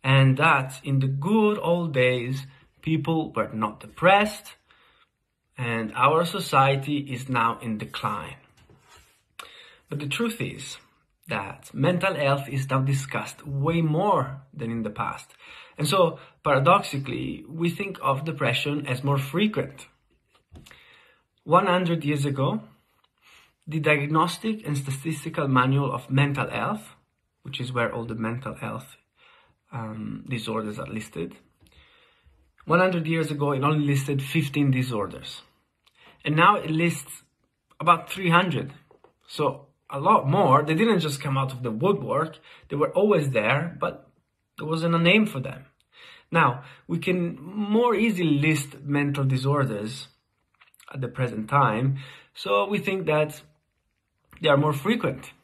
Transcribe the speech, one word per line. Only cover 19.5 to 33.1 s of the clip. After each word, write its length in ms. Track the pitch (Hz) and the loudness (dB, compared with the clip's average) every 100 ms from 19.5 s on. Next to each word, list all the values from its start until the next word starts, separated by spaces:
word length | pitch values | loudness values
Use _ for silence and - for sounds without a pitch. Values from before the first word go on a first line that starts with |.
| 214 - - - _ _ _ _ _ _ - - - - - _ _ _ _ | 0 -6 -10 -20 _ _ _ _ _ _ -20 -20 -20 -20 -20 _ _ _ _
One 240 | - 170 190 | 4 4 6
hundred 360 | 180 175 165 | 2 2 0
years 220 | 143 147 139 | 0 0 0
ago, 360 | 135 139 214 - _ _ _ _ _ _ - _ _ - | 0 0 -2 -8 _ _ _ _ _ _ -20 _ _ -8
the 120 | 156 | -2
Diagnostic 840 | 151 147 143 156 175 - 220 220 - | 2 2 2 2 2 0 -4 -4 -4
and 120 | 139 | -6
Statistical 680 | 139 135 165 151 170 165 139 | -4 -6 -6 -6 -6 -4 2
Manual 460 | 127 127 139 139 | 4 4 2 0
of 160 | - - | -6 -2
Mental 400 | 135 143 135 113 | 0 0 0 -4
Health, 460 | 117 123 214 - - _ _ _ _ | -4 -4 -6 -10 -20 _ _ _ _
which 160 | - 131 | -16 -10
is 120 | 123 | -6
where 220 | 127 117 | -2 -2
all 120 | 120 113 | -4 -8
the 100 | 110 | -6
mental 400 | 113 123 107 - | -6 -6 -8 -10
health, 420 | 110 - - - _ _ _ _ _ _ _ | -10 -10 -14 -20 _ _ _ _ _ _ _
um, 540 | 123 110 107 107 107 107 | -10 -10 -8 -10 -10 -8
disorders 520 | 117 110 110 107 104 | -8 -4 -6 -6 -8
are 80 | - | -8
listed, 480 | 107 107 - 85 - _ _ _ _ _ _ _ _ _ _ _ _ - | -10 -10 -8 -10 -10 _ _ _ _ _ _ _ _ _ _ _ _ 0
one 140 | 170 | 2
hundred 260 | 185 175 | 4 2
years 240 | 160 | -2